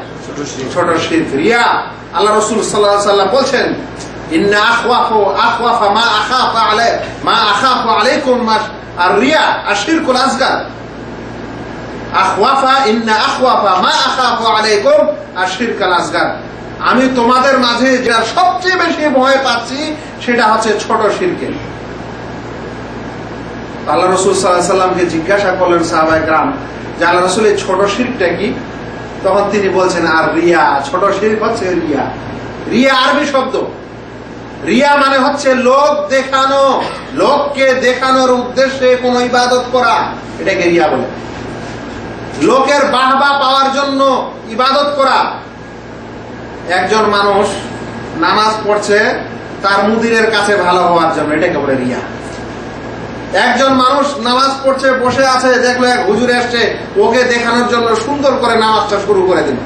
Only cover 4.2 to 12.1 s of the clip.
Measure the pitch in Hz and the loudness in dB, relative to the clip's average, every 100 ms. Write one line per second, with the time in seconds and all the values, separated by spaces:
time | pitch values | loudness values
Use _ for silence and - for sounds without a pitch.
4.2 | - 160 202 208 220 233 220 240 - 220 | -4 0 2 2 2 2 2 0 2 2
5.2 | 196 - 226 - 233 233 208 214 226 214 | 2 2 0 0 0 0 2 2 2 0
6.2 | - 254 240 226 220 214 233 - - - | 0 0 0 0 0 2 0 0 -6 -6
7.2 | - 214 208 - 262 247 233 220 254 302 | -2 0 2 2 2 0 0 2 2 0
8.2 | 262 247 220 214 - - - - 185 202 | 0 0 2 0 -2 -10 -12 -2 0 2
9.2 | 262 311 - - - 202 - 320 240 247 | 2 2 2 -2 -2 -4 0 0 2 2
10.2 | 254 220 - - - - - - - - | 2 0 0 -2 -6 -12 -14 -12 -12 -12
11.2 | - - - - - - - - - | -12 -12 -12 -12 -12 -12 -12 -12 -6